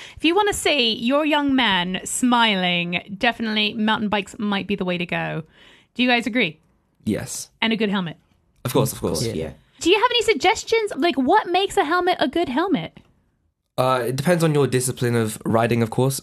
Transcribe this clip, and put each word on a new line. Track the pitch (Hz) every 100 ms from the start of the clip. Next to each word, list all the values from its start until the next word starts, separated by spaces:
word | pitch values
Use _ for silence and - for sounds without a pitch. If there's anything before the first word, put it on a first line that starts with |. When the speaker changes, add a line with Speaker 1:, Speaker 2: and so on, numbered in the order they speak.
| - -
Speaker 1:
If |
you | 311
wanna | 359 415
see | - 359 294 233
your | 220 233 285
young | 302 302 285
man | 262 226 185 175 185
smiling, | - - 254 240 226 196 180 175 175 175 - 196
definitely | 240 233 226 214 208
mountain | 233 214 214 214
bikes | 208 202 -
might | 208 196 190
be |
the | 202
way | 185 175
to | 175
go. | 170 160 156 - _ - - _
Do | -
you | 247
guys | 240 240
agree? | 233 185 - _ _ _ _
Speaker 2:
Yes. | 110 98 120 - - -
Speaker 1:
And | 226
a | 220
good | 214
helmet. | 196 170 - _ _ _ _
Speaker 2:
Of | 123
course, | 143 110
of | -
course. | 104 120
Speaker 3:
Yeah. | 113
Speaker 4:
Yeah. | 113 78 - _ -
Speaker 1:
Do | 330
you | 415
have | 480
any | 480
suggestions? | 453 311 359 440 - 453 415 -
Like, | 339 277
what | 262 415 381
makes | 359 392 -
a |
helmet | 302 359 359 -
a | 302
good | 339 339
helmet? | 254 381 254 160 - _ _ _ _ _ _ _ -
Speaker 2:
Uh, | 127 127 117
it | 135
depends | 156 175
on | 165
your | 147 131
discipline | 127 127 117 120
of | 120 110 - -
riding, | 113 117 117
of | 113
course. | - 131 135